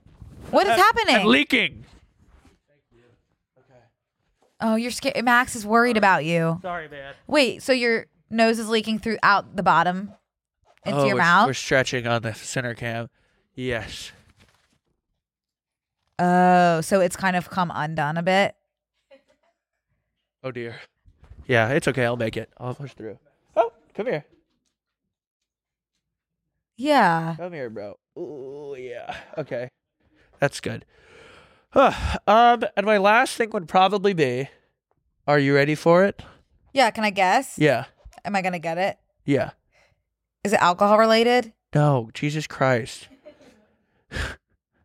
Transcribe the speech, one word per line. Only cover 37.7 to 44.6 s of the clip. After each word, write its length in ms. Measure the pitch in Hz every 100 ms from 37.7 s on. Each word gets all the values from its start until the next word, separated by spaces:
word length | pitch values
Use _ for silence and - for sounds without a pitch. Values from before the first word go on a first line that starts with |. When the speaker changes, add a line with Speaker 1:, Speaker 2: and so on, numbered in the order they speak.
| 123 123 _ - - 180
Speaker 1:
Am 100 | 202
I 60 |
gonna 160 | 180 180
get 220 | 165 170
it? 180 | 190 - _ _ -
Speaker 2:
Yeah. 260 | 135 - - _ _ _ _ _ _ _ _
Speaker 1:
Is 100 | 208
it 80 | 214
alcohol 360 | 170 180 202 214
related? 560 | 226 220 240 247 233 _ _ 147
Speaker 2:
No, 340 | 147 131 113 -
Jesus 320 | 147 156 -
Christ. 600 | - 131 120 - - - _ - - _ _ _
<laughs> 380 | _ _ _ _
Speaker 1:
I 60 | - - - _ _